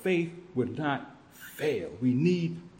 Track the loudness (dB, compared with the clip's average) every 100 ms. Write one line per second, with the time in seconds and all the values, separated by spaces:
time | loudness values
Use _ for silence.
0 | 0 2 0 -6 -6 -2 -2 -2 -2 -2
1 | -4 -18 -20 -20 -18 -4 -2 -2 -4 0
2 | 2 4 4 4 2 -4 -12 -20